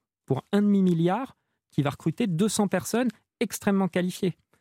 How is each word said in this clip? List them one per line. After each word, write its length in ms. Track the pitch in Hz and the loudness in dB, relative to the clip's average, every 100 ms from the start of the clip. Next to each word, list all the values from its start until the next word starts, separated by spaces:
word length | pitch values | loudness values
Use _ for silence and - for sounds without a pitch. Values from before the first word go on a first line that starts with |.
| _ _ - | _ _ -4
pour 180 | 127 - | -4 -2
un 100 | 202 | 0
demi-milliard 720 | 208 202 185 165 170 202 269 - _ _ _ | 2 4 4 2 2 0 -6 -14 _ _ _
qui 100 | - | -2
va 100 | 139 | -2
recruter 360 | - 165 - 233 | 0 -4 -2 -2
deux 220 | 160 214 | 0 0
cents 180 | - 202 | 2 0
personnes 420 | 185 - 226 254 - _ - | 0 -2 -2 -2 -4 _ -6
extrêmement 480 | 240 - - 196 190 | -6 -2 0 0 0
qualifiées. 480 | 180 180 - 185 - _ _ | 0 -2 -2 -4 -4 _ _